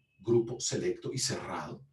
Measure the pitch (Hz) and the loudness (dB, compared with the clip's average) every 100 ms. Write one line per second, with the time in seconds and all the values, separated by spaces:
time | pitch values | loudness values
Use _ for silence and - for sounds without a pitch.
0 | _ _ 101 120 117 - - - - - | _ _ 4 4 4 0 -2 0 0 -2
1 | - 131 - 90 - 87 78 - - | -4 -2 -2 -2 -4 -6 -6 -10 -16